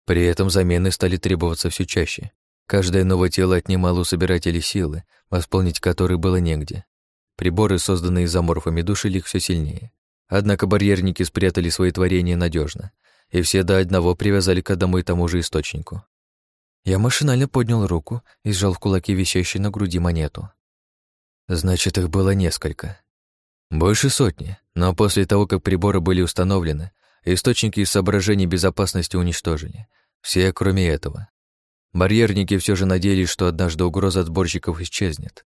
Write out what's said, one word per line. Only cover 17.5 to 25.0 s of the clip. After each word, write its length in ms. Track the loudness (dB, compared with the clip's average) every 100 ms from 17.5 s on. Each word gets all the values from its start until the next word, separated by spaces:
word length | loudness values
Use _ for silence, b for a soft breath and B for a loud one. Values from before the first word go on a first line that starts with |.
| 0 2 2 0
руку 340 | -2 -4 -10 -12 b
и 80 | -4
сжал 220 | -2 0
в 60 | 0
кулаке 340 | 0 0 0
висящую 480 | 0 0 0 -2 -2
на 100 | -4
груди 280 | -2 -2 0
монету. 500 | 0 0 -4 -6 -14 _ _ _ _ _ _ _ _ _ -6
Значит, 500 | -2 0 0 0 -2
их 120 | 0
было 220 | 2 2
несколько. 680 | 2 0 -2 -6 -8 -12 -14 _ _ _ _ _ _ -6
Больше 400 | 0 2 2 2
сотни, 480 | 2 0 -2 -10 -14 _ -2
но 180 | 0
после 320 | 2